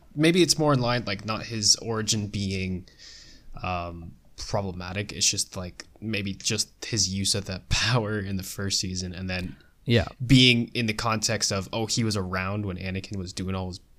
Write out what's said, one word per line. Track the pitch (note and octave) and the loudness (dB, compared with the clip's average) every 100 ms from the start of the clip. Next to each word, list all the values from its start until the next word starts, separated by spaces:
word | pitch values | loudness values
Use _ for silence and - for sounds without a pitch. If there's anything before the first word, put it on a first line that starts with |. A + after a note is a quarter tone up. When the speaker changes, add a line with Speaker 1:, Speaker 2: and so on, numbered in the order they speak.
| - D3 | -8 2
Speaker 1:
maybe | D#3+ F3+ | 4 6
it's | E3 - | 4 4
more | D3+ | 4
in | C3+ | 4
line, | A#2+ A#2+ G2+ | 4 0 -2
like, | G2+ G#2 | -4 -4
not | G#2+ - | -4 -4
his | A2+ G#2+ - | 0 2 2
origin | - A2+ G#2+ A2 G#2 | 2 -2 0 -2 -2
being, | G#2 G2 F#2+ F#2 F2+ - - - - - - - - | -2 -2 -2 -2 -4 -8 -20 -20 -20 -20 -20 -16 -8
um, | F#2 F2 F2 E2+ E2+ - - - | -4 -4 -6 -10 -14 -18 -20 -14
problematic. | - G#2+ G2 F2+ F2+ F#2+ G2+ | -6 -4 -4 -6 -6 -6 -6
It's | - - | 0 0
just, | G2+ - G2 | 0 -4 -6
like, | F2+ - - - | -10 -12 -20 -10
maybe | A2 G#2 G2 | -4 -4 -4
just | F#2+ - G#2+ - - - | -4 -2 -2 -4 -6 -4
his | A2 F#2 | -2 0
use | G2 G2 G#2 | 0 0 -2
of | F#2+ | -4
that | F#2 - | -8 -2
<laughs> | |
power | - A2 B2 G#2+ G#2+ | 0 2 2 0 -4
in | G2 G2 | -4 -4
the | |
first | F#2 - G2 - | -6 -6 -2 -2
season, | F#2+ F#2 F#2 | -2 -4 -6
and | F2 F#2 | -6 -4
then | F2+ F2+ - - _ - | -4 -6 -10 -20 _ 2
Speaker 2:
Yeah. | A#2 D#2 - A#2+ | 2 2 -2 6
Speaker 1:
being | C3 B2+ A#2+ A#2 | 8 10 8 2
in | - A2+ | -2 -2
the | |
context | G#2+ A#2 A2 A2 G#2+ - | -2 -2 0 0 0 0
of, | G2+ F#2 | -2 -2
oh, | A#2 A2 | -4 -2
he | - | 0
was | A2 G#2 | 0 0
around | F#2 F#2 F#2+ G#2 G2+ | -2 -2 -2 -2 -4
when | F2+ | -4
Anakin | F#2 F#2+ - G2 | -4 -6 -6 -8
was | F2+ | -8
doing | - F#2 F#2+ | -6 -4 -4
all | F#2 | -4
his | F2 - | -10 -14